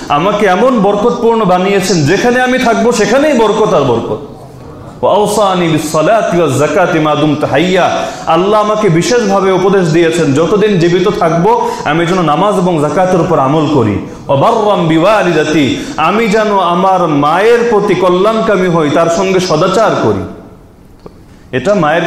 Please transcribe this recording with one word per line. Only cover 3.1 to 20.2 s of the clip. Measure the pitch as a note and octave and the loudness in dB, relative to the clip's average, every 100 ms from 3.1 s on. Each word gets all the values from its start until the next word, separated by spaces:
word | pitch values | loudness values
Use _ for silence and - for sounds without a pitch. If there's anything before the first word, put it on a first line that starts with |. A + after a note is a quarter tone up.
| B3+ D#4 | 2 2
বরকত | B3+ G#3+ G3+ G#3+ | 2 2 0 0
আর | F3 | 2
বরকত। | C3+ A2+ - G#2+ - - - - - - - - | 0 -2 -4 -8 -10 -18 -20 -20 -20 -20 -20 -4
"ওয়া | - F#3 | 0 2
আওসানি | G#3 - G3 F#3 E3+ | 0 0 0 0 0
বিস | D3+ - | -2 -2
সালাতি | D#3 D#3 A3 - F3 | -2 2 2 0 0
ওয়াজ | D#3+ B2+ | 0 0
যাকাতি | D3 E3+ F3 E3 | 0 0 0 0
মা | D#3 D3 | 0 0
দুমতু | D3+ C3+ D3+ | 0 0 -2
হাইয়্যা", | C3+ F3 F#3 D3 - - - - | 0 0 0 0 -2 -6 -8 -2
আল্লাহ | E3 G3 G#3+ | 0 2 0
আমাকে | G#3+ G#3+ G#3 | 0 0 0
বিশেষভাবে | D#3+ E3+ A#3+ G#3 G3 F#3+ | 0 0 0 0 0 0
উপদেশ | F#3 F#3+ G3 F3 | 2 2 2 2
দিয়েছেন, | D#3+ E3 E3+ D3+ | 2 2 2 0
যতদিন | C3+ E3+ G#3 G#3+ F#3+ | 2 2 2 2 2
জীবিত | E3+ F#3 F#3 F#3 | 2 2 0 0
থাকবো | E3 E3 F#3+ A#3 - - - | 0 2 2 0 -2 -4 -4
আমি | D#3+ E3+ | -2 0
যেন | F#3 | 0
নামাজ | D#3+ D3+ G3+ G3 | 0 0 0 0
এবং | F3+ E3 | 0 0
যাকাতের | D3 D3 F#3 F#3 | 0 0 0 0
উপর | D#3+ D3+ | 0 0
আমল | C3+ D#3+ D3 | 2 0 0
করি। | C#3+ G#2+ F#2+ - - - | 0 0 -2 -6 -12 -4
"ওয়া | C#3 | 0
বাররাম | F3+ A3+ G#3 F#3+ E3 | 2 2 0 0 0
বিওয়ালিদাতি", | D#3+ F3+ G#3+ F3+ D#3 D3+ E3 B2+ F#2+ - - | 2 2 2 2 0 0 0 0 -2 -6 -4
আমি | D#3+ G3+ A3+ | -2 0 0
যেন | G#3+ G#3+ G3+ | 0 0 0
আমার | F3 F3 F#3+ F#3 F3 | 0 0 0 0 0
মায়ের | C#3+ C#3+ E3+ G#3+ A#3+ A#3 | 0 0 2 2 2 2
প্রতি | G#3 G3+ F3 | 0 0 0
কল্যাণকামী | F#3 F3+ G3+ A3 A3 G3 F#3 | 2 2 0 0 0 0 0
হই, | E3 D3 | 0 0
তার | D#3+ E3 F3 | 0 0 0
সঙ্গে | F#3+ F#3 | 0 -2
সদাচার | F3+ D#3 F#3 A3 G3+ C#3 | 0 0 0 2 0 0
করি। | A#2 F#2+ | -2 -2